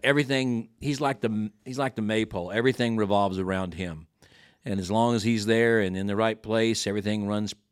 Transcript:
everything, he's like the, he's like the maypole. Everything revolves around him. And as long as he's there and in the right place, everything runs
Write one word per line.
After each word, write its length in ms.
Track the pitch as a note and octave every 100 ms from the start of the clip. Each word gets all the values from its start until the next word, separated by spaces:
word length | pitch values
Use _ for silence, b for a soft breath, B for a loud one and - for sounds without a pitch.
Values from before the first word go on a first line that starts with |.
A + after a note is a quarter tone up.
everything, 640 | B2+ C#3+ C3+ C3+ C3 A#2 A2+ _
he's 200 | C#3+ C#3
like 200 | C#3+ C3+
the, 300 | A#2 G#2+ G#2+ -
he's 160 | - B2+
like 160 | C3+ A#2+
the 60 |
maypole. 500 | G#2+ A2 A2 G2+ F2
Everything 440 | G#2 B2+ B2 A#2+ A2+
revolves 440 | G#2 G2+ G2+ F#2+
around 340 | F#2 F#2+ F#2
him. 320 | E2 F2+ D#2 D#2+ _ b b b b
And 140 | - G2
as 100 | F2+
long 280 | G#2+ A#2+ A#2
as 80 |
he's 220 | G#2 A2+ G#2
there 340 | A2+ A#2 A2+
and 160 | F#2+ F#2
in 100 | G2+
the 80 |
right 260 | G2+ A2 A2
place, 460 | A2 A2+ A2+ A2 -
everything 400 | G#2 G2+ G#2+ G2+
runs 260 | G#2 G#2 - _